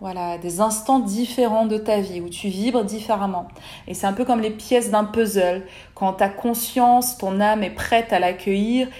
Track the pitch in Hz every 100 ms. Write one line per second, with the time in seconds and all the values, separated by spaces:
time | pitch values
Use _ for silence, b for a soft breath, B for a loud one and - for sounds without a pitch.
0 | 190 180 175 175 175 170 214 214 - 262
1 | 208 202 240 - 240 220 226 214 214 208
2 | 190 180 175 170 202 185 226 247 202 214
3 | 214 214 196 180 175 B B B B 180
4 | 196 196 254 233 214 214 - 247 220 214
5 | 208 226 226 196 180 185 190 B B -
6 | 190 190 202 196 240 233 - - 240 240
7 | 247 - 190 196 208 214 185 - - 233
8 | 226 190 180 180 - 196 214 247 254